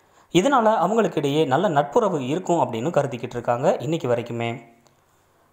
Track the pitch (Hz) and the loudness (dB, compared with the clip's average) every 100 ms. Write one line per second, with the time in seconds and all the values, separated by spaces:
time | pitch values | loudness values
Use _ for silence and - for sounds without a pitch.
0 | _ _ _ 165 208 277 220 214 170 226 | _ _ _ 0 2 4 4 2 2 2
1 | 190 165 143 147 151 135 196 143 147 247 | 0 0 0 0 2 2 2 2 2 2
2 | 214 165 127 165 185 170 123 113 135 147 | 2 0 -2 -4 0 0 0 -2 -2 0
3 | 135 127 123 120 117 120 151 - 131 165 | -2 -4 -8 -6 -2 0 0 0 -2 -4
4 | 131 120 113 117 117 117 - _ _ _ | 0 -2 -2 -6 -6 -6 -12 _ _ _
5 | _ _ _ _ _ | _ _ _ _ _